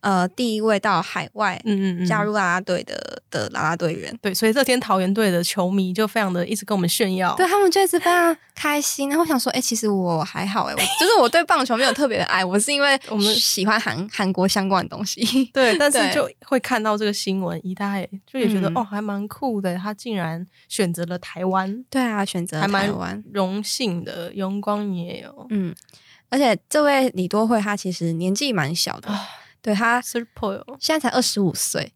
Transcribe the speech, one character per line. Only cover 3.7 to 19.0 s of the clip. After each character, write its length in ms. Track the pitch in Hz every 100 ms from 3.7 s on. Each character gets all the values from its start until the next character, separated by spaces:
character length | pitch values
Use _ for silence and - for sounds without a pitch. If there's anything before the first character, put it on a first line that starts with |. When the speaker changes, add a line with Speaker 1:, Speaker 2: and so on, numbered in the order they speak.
| 170
Speaker 1:
队 160 | 170
员。 260 | 170 71 233
Speaker 2:
对， 120 | 202
所 140 | 185 220
以 60 |
乐 100 | 226
天 160 | 262 247
桃 220 | 254 190
园 120 | 185
队 160 | 196 214
的 140 | 180
球 260 | 175 - 180
迷 220 | 196 185
就 160 | 185 220
非 140 | 226
常 100 | 202
的 160 | 175 175
一 80 | 214
直 80 |
跟 100 | 196
我 60 | 202
们 80 | 175
炫 260 | - 208 185
耀。 180 | 180 -
Speaker 1:
对， 100 | 359
他 140 | 403
们 100 | 392
就 120 | 359
一 60 | 381
直 120 | 349
非 60 | 349
常 280 | 349 339 330 _ -
开 260 | 302 294
心。 280 | 285 - 277
然 80 | 294
后 60 | 330
我 20 |
想 100 | 269
说， 140 | 240
诶， 80 | -
其 160 | - 226
实 140 | 214
我 340 | 202 180 165
还 240 | 151 - 196
好 200 | 202 135
欸， 60 |
我， 40 | 147
就 280 | - 784 349
是 100 | 440
我 80 | 233
对 160 | 330
棒 220 | 339 330 254
球 100 | 233
没 80 |
有 80 | 262
特 160 | 240 277
别 120 | 208
的 40 |
爱， 220 | 180 185 185
我 120 | 196
是 140 | 214
因 100 | 285
为 160 | 285 269
Speaker 2:
<laughs> 80 | -
我 60 | 214
们 80 | 202 214
Speaker 1:
喜 300 | - - 190
欢 120 | 214
韩-， 300 | 220 123 202
韩 220 | - 190
国 160 | 185 185
相 220 | 208 190
关 120 | 190 -
的 0 |
东 180 | - 202
西。 460 | - 233 262 254
Speaker 2:
对， 260 | - 247 311
但 140 | 285
是 60 | 269
Speaker 1:
对。 160 | 196
Speaker 2:
就 160 | 294 - - -
会 120 | 262
看 200 | - 247
到 160 | 214 208
这 60 |
个 80 | 214
新 300 | 208 - 190
闻， 180 | 180 170
一 140 | 185 185
大 260 | 202 196 - 196 _
就 140 | 262
也 80 | 220
觉 140 | 208
得， 80 | 185
Speaker 1:
嗯。 80 | 170
Speaker 2:
哦， 60 | 208
还 120 | 202